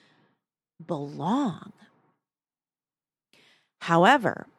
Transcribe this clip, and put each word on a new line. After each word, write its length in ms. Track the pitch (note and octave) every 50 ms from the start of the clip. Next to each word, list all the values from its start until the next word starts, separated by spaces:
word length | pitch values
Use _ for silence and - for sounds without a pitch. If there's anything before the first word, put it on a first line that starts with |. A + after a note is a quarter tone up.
| _ _ _ _ _ _ _ _ _ _ _ _ _ _ _ - D#3+
belong. 880 | - F3 C#3+ C#3+ C#3+ D3+ D3 C#3+ F3 A3+ C#4 D4 A3 D#3 - - - - _ - _ _ _ _ _ _ _ _ _ _ _ _ _ _ _ _ _ _ _ _ _ _ _ _ _ _ _ _ _ _ _ _ _ _ _ _ _ _ -
However, 680 | - - E3+ E3 F3+ G#3+ C4+ C#4+ G#3 C#3 - - - - _